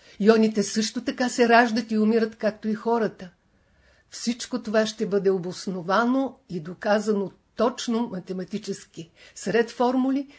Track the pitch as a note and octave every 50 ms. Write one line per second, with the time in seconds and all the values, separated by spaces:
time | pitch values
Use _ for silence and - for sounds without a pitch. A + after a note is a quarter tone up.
0 | _ - - - G3+ G#3+ A3+ A3 A3 A3 G#3+ G#3+ G3+ - - G#3+ A3 A3 - B3+
1 | A#3+ - - - B3+ A#3+ - - A#3+ A3+ A#3 A#3 A#3+ A#3+ G#3+ B3 A3 - A3 A3
2 | G#3+ G#3+ A3+ A3+ A3 A3 A3 - - G#3 G#3 - - A3 G#3+ G#3+ - A3+ A#3 A#3
3 | A3 G3 - - F#3 F3 - _ _ _ _ _ _ _ _ _ _ _ _ _
4 | _ _ - - - A#3 A#3+ - - - - B3+ B3+ G#3+ G#3 G#3+ A3 G#3+ - -
5 | A3 F3+ G3 G3+ F3+ G3 F#3+ F#3+ E3+ F3+ E3+ - - G#3 F#3 F#3 D#3+ F3 F#3+ G#3+
6 | A#3 A#3+ B3+ C4+ C4+ B3+ - - _ - E3+ F3+ D3+ F3 F3+ - - G#3+ G3+ A3
7 | G3+ G#3+ G#3+ G3+ G3 E3+ - _ _ _ _ - A3 B3+ B3 - - - A#3 A3+
8 | A#3+ A#3 F#3 F3+ E3+ - F#3 F#3 F#3 - - G3+ G#3 G3 G3 - - - - -
9 | E3 - _ _ - - - - - G3+ F3+ A#3 A#3 A3+ - - A#3+ B3 B3+ C4
10 | B3+ C4+ C4+ C#4 C#4 - -